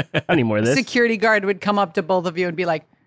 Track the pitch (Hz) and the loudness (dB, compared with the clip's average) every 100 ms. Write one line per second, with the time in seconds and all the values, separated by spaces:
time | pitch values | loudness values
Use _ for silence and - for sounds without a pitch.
0 | - 156 - 170 113 107 113 147 208 247 | -4 -4 0 0 2 2 2 0 0 0
1 | 233 220 226 214 196 190 202 202 190 202 | 2 2 2 2 0 -2 -2 0 0 -2
2 | 170 185 175 170 180 165 170 160 - _ | 0 0 0 -2 -2 -2 -2 -4 -6 _